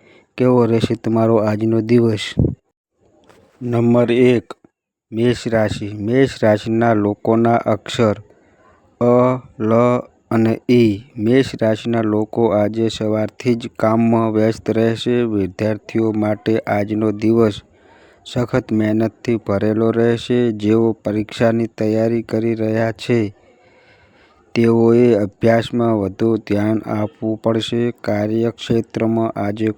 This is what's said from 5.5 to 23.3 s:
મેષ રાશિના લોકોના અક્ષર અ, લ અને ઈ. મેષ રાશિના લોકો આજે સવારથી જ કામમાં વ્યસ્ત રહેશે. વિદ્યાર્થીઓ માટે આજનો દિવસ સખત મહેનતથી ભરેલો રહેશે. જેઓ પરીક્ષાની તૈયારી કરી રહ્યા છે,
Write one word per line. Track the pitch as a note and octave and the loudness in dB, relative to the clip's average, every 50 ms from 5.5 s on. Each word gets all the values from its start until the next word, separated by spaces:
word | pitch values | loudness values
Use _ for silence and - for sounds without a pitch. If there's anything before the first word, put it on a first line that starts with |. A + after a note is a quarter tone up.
| A2+ A2 G#2+ G#2 - - A2 G2+ G#2+ | 0 0 0 0 -2 -6 -8 -10 -8
મેષ | G#2+ G2+ A2 B2 C3+ C3+ B2 - - | -6 -4 0 2 2 2 2 0 0
રાશિના | A#2 G#2+ G#2+ G#2 - A2+ A2+ A2+ A#2 A#2 A2+ | 2 2 2 2 0 -2 0 0 2 2 2
લોકોના | G#2 G#2 G#2 G#2 - - A2+ A2+ A#2 A#2 A#2 A#2 A#2 - | 2 0 -2 -2 -2 0 0 2 2 2 2 0 0 0
અક્ષર | A#2 A2 G#2 - - - - A#2 G#2+ G2+ G#2+ - _ _ _ _ _ _ _ _ _ _ _ _ _ _ _ | -2 -2 -4 -6 -8 -2 0 0 0 0 -2 -8 _ _ _ _ _ _ _ _ _ _ _ _ _ _ _
અ, | A#2+ B2 B2 B2 B2 B2+ B2+ C3 - - _ | 2 4 4 4 4 2 0 -4 -8 -14 _
લ | - A2 A2 A2+ A#2 B2 B2 B2 - - - _ _ _ _ | -4 0 2 2 4 4 2 2 -2 -4 -10 _ _ _ _
અને | A#2 A#2 A2+ A2 - - - - | -2 0 0 0 -2 -2 0 2
ઈ. | B2 A#2+ A#2 A2 G2+ G#2 B2+ C#3+ _ | 4 4 4 2 0 -2 -8 -14 _
મેષ | A#2 G#2 A2+ B2+ C3+ B2 - - | -4 0 2 2 2 2 0 -4
રાશિના | - A2+ A2 A2 G#2+ - A#2+ A#2 A#2 | -2 -2 -2 -2 -2 -4 -4 -2 -2
લોકો | A2 G#2+ G#2+ G#2+ G#2+ - - A#2 A#2 G#2+ | -2 0 -2 -2 -2 -2 -2 0 0 2
આજે | G2 G#2 G#2 G2+ A2 A2+ A2+ A2 | 2 0 0 0 -2 -2 -2 -2
સવારથી | - - A2 G#2+ G#2+ G#2+ A2 G#2 - - - B2 A#2 | -2 -4 -4 -2 -2 -2 -4 -6 -8 -6 -2 -2 -2
જ | A#2 A#2+ A#2 - | -2 -4 -10 -6
કામમાં | - A2+ A2 A2+ A2+ A#2 A2+ A#2 A2+ A2+ A2+ | -2 0 0 2 2 2 2 2 2 0 0
વ્યસ્ત | G#2+ G#2+ A2 A2 A2 - - A2+ | 0 0 0 0 0 -2 -4 -2
રહેશે. | G#2+ A2 A2+ A2+ A2+ A2 - B2 B2 A#2+ A#2+ | 0 0 0 0 -2 -2 -2 -2 0 0 0
વિદ્યાર્થીઓ | A2+ G#2+ G2+ F#2+ F2+ F2+ - A2 G#2+ A2 G#2 - - - A2+ A2+ A2 | 0 -2 -2 -2 -4 -4 -4 -4 -4 -4 -6 -10 -6 -4 -2 -2 0
માટે | G#2+ G#2+ G#2 G#2+ G#2+ G#2 - A2 A2 A2+ - | -2 -2 -2 -2 -4 -2 -2 -2 -2 -2 -2
આજનો | - G#2+ G#2 G#2 G#2+ G#2+ G#2+ A2+ A2 | -2 -2 -2 -2 -2 -2 -2 -2 -2
દિવસ | G#2 G#2 A2 A2 A2+ A#2 A2+ G#2+ G2 - - _ _ _ _ _ _ _ - _ _ _ _ | -2 -2 0 0 2 2 2 2 0 -4 -14 _ _ _ _ _ _ _ -20 _ _ _ _
સખત | - - B2+ A#2+ - - B2+ B2 - | -8 -6 -6 -4 -2 -2 -4 -2 -2
મહેનતથી | A2+ A2 G#2+ G#2+ G#2+ A2 A#2 A2 - _ - B2 A#2 | -2 0 0 0 0 0 -2 -2 -6 _ -6 -4 -4
ભરેલો | G#2+ - - G2+ G2 G#2+ G#2+ G#2+ A2+ A2+ A2+ | -4 -2 -4 -4 -2 0 0 0 0 0 0
રહેશે. | A2 A2+ A#2 A#2+ A#2 A2+ - - B2 A#2+ B2 A#2 | 0 0 0 0 0 -2 -2 -2 -2 0 0 -2
જેઓ | G#2+ G#2 G#2 G#2 A2 A2+ A2+ A2+ | -2 -2 0 2 2 2 2 0
પરીક્ષાની | G#2+ - - G#2+ G#2 A2 G#2 - - - B2 A2+ A2+ A2+ A2+ | -2 -2 -6 -4 -4 -4 -6 -6 -4 0 0 0 2 0 -4
તૈયારી | A2 - - A2 G#2+ A2 A2 A2+ A2+ A#2 A#2 | -4 -4 -4 -2 0 0 0 0 0 0 -2
કરી | A2 - A2+ A2 A2+ A#2 A2+ | -4 -4 -4 -2 -2 -2 -2
રહ્યા | A2 A2 A2 A2 A2+ A2+ A2+ | -2 -2 -2 -2 -2 -2 -2
છે, | A2 - - - A#2+ A#2 G#2+ G2+ | -4 -6 -4 -2 0 0 0 -4